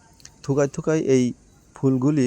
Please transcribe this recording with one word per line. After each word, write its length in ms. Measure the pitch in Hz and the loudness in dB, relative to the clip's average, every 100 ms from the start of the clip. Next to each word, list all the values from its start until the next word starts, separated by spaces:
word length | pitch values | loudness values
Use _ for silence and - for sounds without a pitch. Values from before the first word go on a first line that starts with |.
| _ _ - - | _ _ -20 -12
থোকায় 280 | - 139 143 | -6 -2 -2
থোকায় 280 | - 160 160 - | -4 -4 -2 2
এই 180 | 131 123 - _ _ _ - | 2 2 -4 _ _ _ -4
ফুলগুলি 500 | 135 131 131 151 | -2 0 0 0